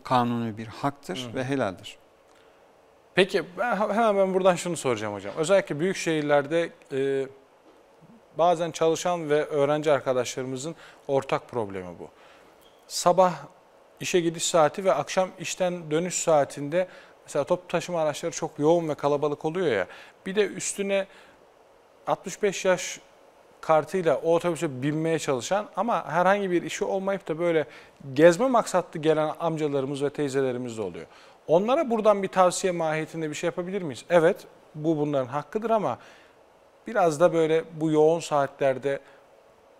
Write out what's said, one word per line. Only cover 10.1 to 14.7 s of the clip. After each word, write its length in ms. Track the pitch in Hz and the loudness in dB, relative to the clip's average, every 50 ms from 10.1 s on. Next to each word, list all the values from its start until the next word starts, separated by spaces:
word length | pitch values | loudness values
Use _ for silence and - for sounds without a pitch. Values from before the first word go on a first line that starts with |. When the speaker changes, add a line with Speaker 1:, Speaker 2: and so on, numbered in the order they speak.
| 127 127 120 113 - 139 127 131 131 127 131 165 165 - - - - - - - | -2 -2 -2 -4 -6 -8 -8 -8 -8 -8 -8 -10 -12 -14 -18 -20 -20 -16 -6 -2
Speaker 2:
ortak 400 | 139 135 135 - 160 139 - - | -2 -2 0 -2 -4 -4 -4 -6
problemi 520 | - 120 107 98 95 95 90 90 85 - | -6 -6 -6 -4 -6 -10 -10 -12 -12 -14
bu. 100 | 82 73 - _ - - - - - - _ _ _ _ _ _ _ - | -16 -18 -18 _ -20 -20 -20 -20 -20 -20 _ _ _ _ _ _ _ -10
Sabah 460 | - - - 180 175 180 185 180 165 147 - - - _ _ _ _ _ _ _ _ - | -8 0 2 2 4 4 4 4 2 -2 -10 -18 -20 _ _ _ _ _ _ _ _ -10
işe 200 | - - - 180 | -4 -2 0 0
gidiş 240 | 165 170 160 170 - | 2 0 -2 -2 -2
saati 400 | - - 170 151 147 | 2 4 4 4 4